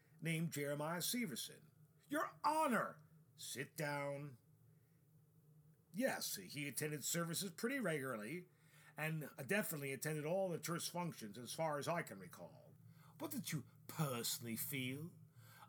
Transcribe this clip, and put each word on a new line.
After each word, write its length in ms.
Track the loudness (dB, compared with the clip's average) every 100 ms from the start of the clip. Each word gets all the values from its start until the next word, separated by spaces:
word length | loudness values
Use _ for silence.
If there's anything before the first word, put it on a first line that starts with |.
| -20 -4
named 300 | 0 2 2
Jeremiah 480 | 0 0 2 2 2
Severson? 640 | 0 0 0 -2 -6 -10 -18 -20 -20 -20 -2
Your 220 | 0 0 0
Honor! 520 | 4 6 6 6 4 -2 -16 -20 -20 -12
Sit 400 | -6 -4 -4 0
down. 540 | 0 2 0 -2 -6 -10 -18 -20 -20 -20 -20 -20 -20 -20 -20 -20 -20 -20 -20 -20 -8 2
Yes, 440 | 2 2 -2 -4 -4
he 180 | -4 -2
attended 380 | 0 0 0 0
services 460 | 2 2 0 -2 0
pretty 240 | 0 2
regularly, 680 | 2 2 2 0 -2 -4 -6 -16 -20 -20 -14 -2
and 300 | 0 0 -2 -4 2
definitely 460 | 2 4 0 -2
attended 320 | -2 0 0 2
all 240 | 2 2
the 80 | 0
church 320 | 0 -2 0
functions 480 | 0 -2 -2 -8 -8
as 100 | -6
far 240 | 0 2 2
as 100 | 2
I 140 | 0
can 180 | 0 -6
recall. 520 | -10 -12 -14 -14 -20 -20 -20 -20 -20 -8
What 120 | -4
did 200 | -4 -2
you 120 | -2 -4 -12 -6
personally 680 | 2 2 2 0 -2 0 -2
feel 560 | 0 0 0 -2 -6 -10 -18 -20 -20 -18